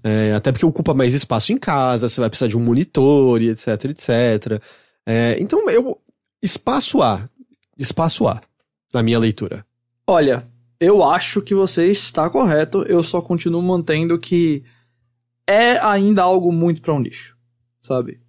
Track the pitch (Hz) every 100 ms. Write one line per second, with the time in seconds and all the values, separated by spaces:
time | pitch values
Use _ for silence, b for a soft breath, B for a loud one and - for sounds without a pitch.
0 | 110 110 107 107 135 123 165 156 165 135
1 | 123 139 - 117 - 262 - 143 127 120
2 | 117 - 113 - 123 110 117 120 - -
3 | 135 143 131 117 113 113 - 104 135 151
4 | - 117 120 107 113 107 b b b b
5 | - 113 117 - 208 359 415 233 254 -
6 | _ _ _ _ 208 - - 269 - 277
7 | 127 95 113 - - _ _ - 135 -
8 | 165 - 107 104 - _ _ _ _ 123
9 | 113 117 113 104 95 110 - _ _ _
10 | - 175 143 120 - _ _ _ 170 208
11 | 147 180 - 202 - 196 190 - 175 202
12 | - - 160 - 233 151 156 196 - 170
13 | 165 180 - 175 175 170 180 180 165 156
14 | 165 170 - 175 165 143 b b b b
15 | _ _ _ _ - 202 240 247 214 202
16 | 202 202 180 185 175 170 170 160 - 147
17 | 123 - - _ _ _ _ _ - 131
18 | 120 -